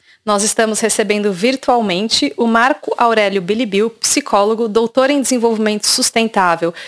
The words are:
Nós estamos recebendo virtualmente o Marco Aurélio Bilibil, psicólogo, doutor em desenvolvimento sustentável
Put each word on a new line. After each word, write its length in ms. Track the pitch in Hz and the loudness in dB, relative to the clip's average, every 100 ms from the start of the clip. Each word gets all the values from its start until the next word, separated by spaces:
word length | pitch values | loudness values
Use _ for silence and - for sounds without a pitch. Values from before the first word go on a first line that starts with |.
| _ _ 214 | _ _ -2
Nós 160 | 208 | 0
estamos 380 | 214 - 220 214 | 0 0 0 0
recebendo 540 | 220 202 208 208 208 | -2 -2 0 0 -2
virtualmente 1000 | 180 233 262 - 240 214 175 220 - 285 - | 0 -2 0 0 0 2 -2 -2 -2 -2 0
o 100 | 233 | 0
Marco 480 | 226 247 294 - - | 2 2 0 -4 0
Aurélio 440 | 233 220 202 196 | 2 2 2 0
Bilibil, 480 | 180 220 240 196 226 | -2 -2 0 0 -2
psicólogo, 800 | 226 - - - 208 202 226 233 | -2 -2 -2 0 2 2 0 0
doutor 400 | 202 226 262 262 | 0 0 2 2
em 120 | 285 | 2
desenvolvimento 640 | 240 254 233 220 214 208 - | 0 0 0 0 -2 -2 -2
sustentável 880 | - 254 226 226 214 180 165 170 170 | -2 0 0 0 2 2 2 -2 -6